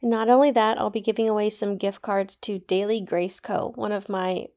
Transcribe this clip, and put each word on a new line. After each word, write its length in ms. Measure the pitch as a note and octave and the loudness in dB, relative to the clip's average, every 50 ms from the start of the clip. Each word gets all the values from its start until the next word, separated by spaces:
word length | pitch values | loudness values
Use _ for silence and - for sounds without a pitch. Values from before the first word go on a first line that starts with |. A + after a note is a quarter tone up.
Not 280 | - A#3 A#3 A3 A3 A3 | -2 0 0 2 4 6
only 220 | B3 B3+ C#4+ D4 | 6 6 6 6
that, 280 | B3 A#3 G#3+ A3 A3+ A3 | 6 4 4 2 2 0
I'll 120 | A3 G#3+ | -2 -2
be 100 | G#3 A3+ | -2 -2
giving 280 | G3 - A3 - A3 A3 | -2 -2 0 0 0 0
away 220 | G#3+ G#3+ G#3 G#3+ | 2 2 0 0
some 260 | G#3+ - G#3+ G3+ G3+ | -2 -2 -4 -4 -2
gift 260 | F#3+ - G3 G3 - - | -2 -2 -4 -4 -4 -6
cards 320 | - G3+ G3 G3 G3 - | -2 -2 -2 -2 -2 -6
to 220 | - - - G#3 F#3+ | -10 -8 -8 -8 -8
Daily 420 | F#3 - F#3+ F#3+ G3+ G#3 A3 A3+ | -4 -2 0 0 0 0 -2 -2
Grace 380 | F#3+ - - F3 F3 F#3 - - | -2 -2 -2 -2 -2 -2 -4 -8
Co., 340 | - - G3+ F3+ - - - | -8 -4 -4 -4 -4 -4 -6
one 160 | - - G#3 G#3 | -6 -4 -4 -4
of 160 | G3+ G3 - | -4 -6 -6
my 400 | G3+ F#3+ F#3 F#3 F#3 F3+ - - _ | -4 -4 -2 -2 -4 -4 -6 -10 _